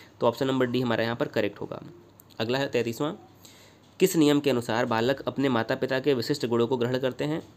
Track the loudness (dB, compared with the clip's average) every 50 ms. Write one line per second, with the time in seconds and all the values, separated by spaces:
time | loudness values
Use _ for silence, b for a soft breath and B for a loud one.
0 | B B B 0 0 0 2 2 0 0 2 2 0 0 0 -2 0 0 0 0
1 | 0 -2 -2 -4 -4 -2 -2 -2 -2 -2 -4 -8 -12 -12 -12 -12 -14 -16 -20 -20
2 | -20 -20 -20 -20 -20 -20 -8 -8 -4 -2 -2 -2 -2 0 0 -2 -2 -2 -2 -4
3 | -4 -4 -4 -8 -16 -20 B B B B B B B B B B B B B 2
4 | 2 2 4 4 4 6 4 4 2 2 0 0 0 0 0 0 0 0 0 0
5 | 2 0 0 -2 -4 -6 -2 0 0 2 2 2 2 0 -2 -2 -2 -2 -2 0
6 | 2 2 2 2 0 -2 -2 -2 0 0 2 2 2 2 2 0 0 0 0 0
7 | -2 -2 -2 -2 -4 -4 -4 -6 -8 -12 -20